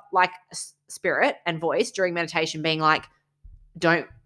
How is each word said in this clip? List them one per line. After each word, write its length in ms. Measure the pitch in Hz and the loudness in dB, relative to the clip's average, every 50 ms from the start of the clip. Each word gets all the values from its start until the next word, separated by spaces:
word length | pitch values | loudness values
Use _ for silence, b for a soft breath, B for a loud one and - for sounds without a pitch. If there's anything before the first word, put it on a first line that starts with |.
| - _ | -8 _
like, 180 | 185 185 180 185 - - _ _ | 0 2 2 2 0 -6 _ _
s-, 240 | - - - - - _ _ - | -14 -14 -14 -14 -18 _ _ -20
spirit 480 | - - - 180 139 139 214 285 - - - | -12 -4 -2 -2 0 2 2 0 0 -2 -6
and 120 | 175 165 160 | -6 -4 -2
voice 300 | 170 160 139 175 - - | -2 0 2 2 0 0
during 240 | - - 185 180 170 | -2 -2 -2 0 0
meditation 480 | 170 170 156 - 165 160 160 - 156 | -2 -4 -2 -2 -2 -2 -2 -4 -4
being 180 | 151 165 160 156 | -2 -2 0 2
like, 260 | 156 156 156 - - - _ _ _ _ _ _ - - - - _ _ _ 165 | 2 2 2 2 -2 -8 _ _ _ _ _ _ -20 -20 -20 -20 _ _ _ 0
"Don't, 260 | - 165 170 160 - - - - _ | 2 2 2 2 0 -6 -14 -12 _